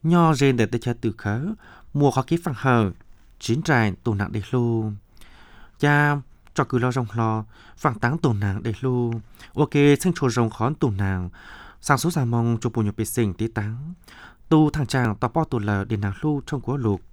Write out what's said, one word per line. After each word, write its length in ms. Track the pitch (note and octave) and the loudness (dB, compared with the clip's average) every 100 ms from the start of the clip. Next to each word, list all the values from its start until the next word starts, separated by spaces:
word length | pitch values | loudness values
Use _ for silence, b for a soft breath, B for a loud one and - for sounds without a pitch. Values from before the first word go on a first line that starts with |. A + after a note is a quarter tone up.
nho 320 | D#3+ F3 E3 | 4 4 6
rên 220 | C#3+ C#3 B2 | 4 4 4
để 100 | A2 | 2
tê 120 | A#2+ | 0
cha 140 | - A#2+ | -4 -4
từ 140 | A#2 G2+ | -4 -4
khớ, 220 | G#2 G#2+ E3 A3 B B B | -4 -4 -4 -8 B B B
mùa 160 | C#3+ C#3+ | 2 2
khó 120 | C3 | 2
ký 140 | C3 E3+ | 0 -2
phẳng 180 | E3+ B2+ | -2 -2
hở, 340 | C3+ A#2+ G#2 F2+ - - - - | 2 4 2 -2 -18 -20 -20 -14
chín 240 | - A#2+ | -4 -2
trại 300 | D#3+ C3+ A2 F2+ | 2 2 2 -2
tù 100 | - | -4
nặng 180 | G2+ G2+ | -2 -2
địch 120 | A2 F#2+ | -6 -4
lưu. 420 | B2+ A#2+ A2+ A2 G#2 - b b b b b b - | -2 0 0 -4 -8 -16 b b b b b b -2
Cha, 380 | C#3+ D3 D3 D3 - - - | 2 4 4 2 -4 -20 -10
cho 100 | - | -4
cử 140 | C3 B2+ | 0 0
lo 140 | B2 | 0
rong 140 | B2+ A#2 | -2 -4
lo, 300 | A2+ A2+ A2 G#2+ b b b | -2 -2 -2 -6 b b b
phẳng 220 | D3+ A2 | -4 0
táng 200 | A#2+ D#3 | -2 0
tù 140 | C#3+ | 0
nặng 300 | G#2 G2+ F#2+ | 0 -2 -4
địch 140 | A#2 G#2+ | -6 -4
lưu. 320 | C3 B2 A#2+ A#2 - B B | -2 -2 -2 -6 -10 B B
Ok, 160 | - D3 D3 C#3+ C3+ | -2 0 4 4 4
thanh 120 | F#3 | 2
chùa 140 | E3+ C3+ | 0 -2
rong 220 | A#2 A#2 | 0 -2
khón 240 | - A2+ | 0 -4
tù 160 | D3+ C3+ | 0 -2
nặng, 400 | G2 G2 F#2 F2+ B B B B B | 0 -2 -2 -6 B B B B B
sang 180 | - C#3 | -2 0
số 120 | E3+ | 0
già 140 | E3+ | 0
mong 340 | B2 A#2 A#2 A#2 | 0 0 0 0
cho 100 | B2 | -2
bùi 140 | A#2 | -2
nhập 100 | G#2+ G2 | -2 -2
bê 80 | |
sinh 300 | A2 - A2 | -6 -2 -2
tí 140 | F2 A2+ | -2 -4
táng. 460 | A2+ G#2 A2+ D3+ F3+ B B B B - | -4 -6 -8 -12 -16 B B B B 2
Tu 220 | D#3 D3+ | 4 4
thẳng 160 | D#3 C3 | 2 -2
tràng 300 | C3+ A#2+ - | 0 0 0
tòa 140 | B2 | -2
bò 100 | - | -2
tù 140 | D#3+ B2 | -2 -2
là 260 | G#2 G2+ | 0 -2
điện 160 | G2+ A2 | -2 -2
nàng 140 | G2+ F#2+ | -4 -4
lưu 200 | D3+ D3 - | -4 -4 -6
trong 140 | C#3+ | -8
của 160 | A2+ C#3+ | -4 -2
lục. 240 | A#2 G2 - | -2 -2 -4